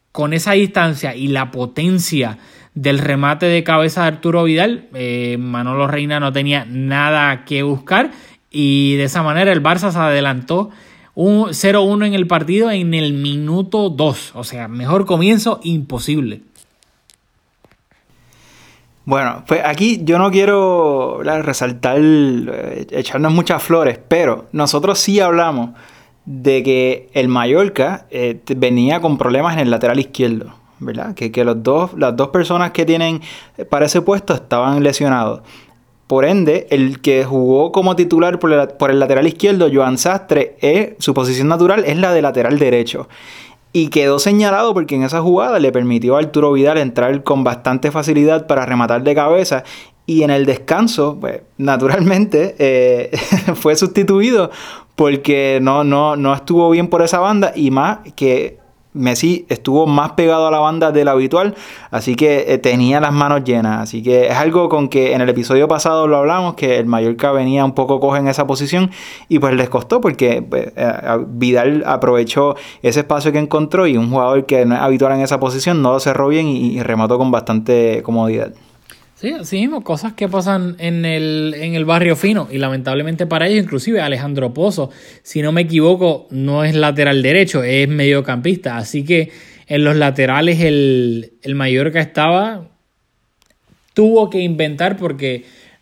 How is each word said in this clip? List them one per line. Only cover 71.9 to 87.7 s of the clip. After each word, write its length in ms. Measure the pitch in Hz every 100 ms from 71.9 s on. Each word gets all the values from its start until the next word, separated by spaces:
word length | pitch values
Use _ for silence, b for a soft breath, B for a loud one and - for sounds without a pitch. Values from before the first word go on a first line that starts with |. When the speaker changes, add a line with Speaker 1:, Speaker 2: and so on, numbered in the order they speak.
| 127 127 120 113 143 143 139 B B
Speaker 2:
ese 160 | 123 135
espacio 320 | 143 151 151
que 80 | 147
encontró 480 | 147 156 151 180 180
y 100 | 120
un 140 | 117
jugador 340 | 131 127 139 135
que 180 | 131 120
no 100 | 123
es 60 |
habitual 320 | 135 131 135
en 80 | 135
esa 180 | 135 139
posición 420 | 131 131 175 170
no 120 | 131
lo 60 | 131
cerró 280 | 143 131 139
bien 200 | 156 156
y, 300 | 131 120 110
y 60 |
remató 340 | 120 113 110 123
con 140 | 131
bastante 720 | 120 117 110 110 120 117 110
comodidad. 500 | - 117 113 110 110 - b b b b b _
Speaker 1:
Sí, 160 | 220
así 300 | 311 165 196
mismo, 240 | 240 302 -
cosas 260 | 156 220
que 160 | 220 196
pasan 480 | 190 180 196 180 175
en 260 | 170 170 165
el, 500 | 160 156 156 156 151
en 180 | 165 165
el 100 | 160
barrio 320 | 170 175 160
fino 320 | 196 214 139
y 60 | 135
lamentablemente 680 | 135 135 127 139 151 165 170
para 220 | - 175
ellos, 160 | 214
inclusive 380 | 170 139 165 220
Alejandro 520 | 147 131 143 139 127
Pozo, 360 | 123 196 165 135 B B B
si 200 | - 156
no 120 | 151
me 80 | 165
equivoco, 680 | 170 165 160 180 180 143 -
no 360 | 131 139 143 156
es 100 | 156
lateral 460 | 151 143 143 139
derecho, 420 | 131 175 190 147
es 240 | 123